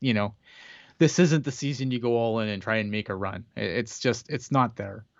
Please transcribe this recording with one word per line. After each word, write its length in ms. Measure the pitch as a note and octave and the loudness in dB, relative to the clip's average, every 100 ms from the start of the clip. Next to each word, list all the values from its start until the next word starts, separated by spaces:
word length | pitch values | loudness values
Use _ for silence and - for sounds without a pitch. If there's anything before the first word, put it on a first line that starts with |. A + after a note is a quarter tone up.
you 140 | C3+ | 0
know, 200 | G#2+ G#2 - _ - - - - - | 2 0 -4 _ -20 -20 -20 -14 2
this 200 | D#3+ - | 4 6
isn't 260 | F3 D#3 | 4 4
the 80 | C#3 | 0
season 380 | C3 C#3+ C3 C3 | -4 -4 -2 -2
you 80 | B2 | -2
go 180 | A#2+ A#2 | 0 2
all 240 | A#2 A2 | 2 0
in 80 | G#2+ | 0
and 140 | G2+ | -2
try 140 | G2+ A2 | 0 0
and 140 | G#2 | 0
make 180 | G#2+ G#2 | -4 -4
a 60 | |
run. 300 | F#2+ G2 G2 - - | -4 -6 -6 -10 -6
I-, 40 | |
it's 380 | G#2+ F2+ A#2 - | -4 -2 -4 -2
just, 300 | C3 A#2 - | -2 -2 -4
it's 200 | D3 - | -8 0
not 260 | C#3 B2 A#2 | 2 2 -2
there. 280 | G2+ G2+ - _ | -10 -12 -16 _